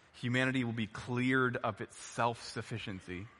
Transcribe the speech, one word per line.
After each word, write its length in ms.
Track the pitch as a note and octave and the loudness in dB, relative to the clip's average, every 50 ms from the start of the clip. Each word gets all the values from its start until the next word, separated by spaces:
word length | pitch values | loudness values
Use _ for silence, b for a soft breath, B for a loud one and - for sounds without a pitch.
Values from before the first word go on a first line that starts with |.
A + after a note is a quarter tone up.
| - - - - | -20 -20 -10 -4
Humanity 460 | B2+ A#2+ B2 B2+ C3 C3 C3 C3 A#2+ | 0 2 4 4 4 4 4 2 2
will 80 | A#2 A2+ | 0 0
be 140 | A#2 G#2+ | -2 -2
cleared 680 | - - - - B2+ B2 B2 B2 C3 C3 C3 B2+ B2 A#2+ | -4 -4 -6 -6 -2 0 2 4 4 6 6 4 4 2
of 240 | - - A2 G2+ - | 0 -2 -2 -2 -4
its 180 | A2+ - - | -6 -10 -10
self-sufficiency. 1300 | - - - - B2+ A#2 A#2+ A#2 - - - - A#2+ - - A#2+ G#2 - A2+ F#2+ F#2 - F2+ F2+ F2+ G#2 A#2 - | -12 -14 -6 0 2 2 2 0 -2 -8 -8 -8 -8 -6 -4 -6 -6 -4 -6 -8 -8 -8 -8 -8 -8 -10 -12 -14